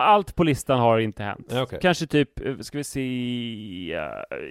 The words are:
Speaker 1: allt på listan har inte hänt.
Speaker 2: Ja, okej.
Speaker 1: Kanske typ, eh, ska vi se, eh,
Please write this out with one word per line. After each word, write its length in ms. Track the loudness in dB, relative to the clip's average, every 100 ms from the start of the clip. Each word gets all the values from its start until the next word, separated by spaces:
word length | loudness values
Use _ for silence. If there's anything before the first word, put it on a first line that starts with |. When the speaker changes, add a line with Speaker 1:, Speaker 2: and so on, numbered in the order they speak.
Speaker 1:
allt 320 | 8 6 4
på 100 | 0
listan 340 | 2 2 2 4
har 200 | 4 4
inte 240 | 2 -4
hänt. 240 | -8 -8 -6
Speaker 2:
Ja, 120 | -4
okej. 160 | -4 0
Speaker 1:
Kanske 240 | 2 2 2
typ, 340 | 2 2 -2
eh, 180 | -6 -6
ska 200 | -8 -8
vi 60 |
se, 1080 | -6 -4 -4 -4 -4 -4 -6 -10 -10 -10 -6
eh, 60 | -6 -6 -8 -10 -10 -10